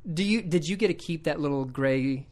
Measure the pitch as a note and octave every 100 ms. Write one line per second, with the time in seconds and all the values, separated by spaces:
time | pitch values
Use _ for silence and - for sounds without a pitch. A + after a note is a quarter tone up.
0 | - D#3+ G3+ A3 F3+ F3 D#3 G3 G#3 E3+
1 | - D#3+ D#3+ D3 D3 C#3 C3 C3 C3+ C3+
2 | C3+ C3+ -